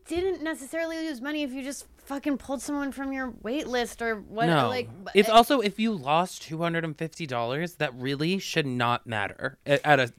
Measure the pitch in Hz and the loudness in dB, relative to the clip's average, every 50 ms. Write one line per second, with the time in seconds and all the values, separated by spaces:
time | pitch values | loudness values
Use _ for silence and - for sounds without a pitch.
0 | _ - 320 349 370 392 359 302 294 320 311 226 277 247 311 330 330 330 330 320 | _ -6 -4 0 0 0 -2 -2 -2 -4 -4 -6 -8 -8 -4 -4 -4 -2 -4 -4
1 | 320 320 285 226 247 294 302 302 294 254 254 277 254 277 269 - - - - - | -4 -4 -6 -6 -6 -4 -2 -2 -2 -4 -4 -6 -8 -8 -8 -10 -14 -18 -20 -20
2 | _ - 277 277 - 294 277 - - - 277 262 - - 294 285 277 269 240 254 | _ -8 -8 -4 -2 -2 -2 -2 -4 -6 -6 -6 -4 -4 -4 -4 -4 -4 -6 -6
3 | 277 269 269 269 262 254 - - - 214 254 311 - - 247 247 233 220 - - | -6 -6 -6 -4 -6 -6 -8 -8 -6 -4 -4 -4 -2 -2 -2 -2 -2 -2 -4 -4
4 | 233 226 220 202 - - 196 214 233 170 165 147 127 110 104 101 113 113 117 180 | -4 -4 -2 -4 -6 -8 -4 0 2 4 4 4 4 2 0 -2 -4 -6 -12 -12
5 | 190 180 - 196 208 220 220 233 233 - 294 254 202 208 - - 220 226 214 165 | -12 2 4 6 6 8 8 8 8 8 4 2 2 0 -2 0 0 0 0 -2
6 | 123 139 151 165 185 175 - - - - 160 160 170 170 165 165 165 160 143 - | 0 2 4 4 4 2 -4 -10 -12 -10 -6 -4 -2 0 0 0 -2 -2 -4 -6
7 | 165 156 - - 165 131 127 117 117 117 131 151 175 165 - - 151 139 120 127 | -8 -8 -6 -8 -6 -4 -2 -2 -2 -2 -2 -2 -4 -6 -4 -4 -4 -4 -4 -4
8 | 123 135 143 139 151 170 190 190 - - - 165 151 135 123 123 120 120 120 - | -4 -2 -2 0 0 0 0 0 -2 -2 -2 -2 0 0 0 2 2 2 2 0
9 | - 123 113 104 101 92 - - - 135 - - _ 143 143 139 - 151 147 135 | -2 -4 -2 -2 -2 -4 -4 -6 -6 -8 -8 -8 _ 2 2 4 6 6 6 6
10 | 127 113 - | 6 2 -2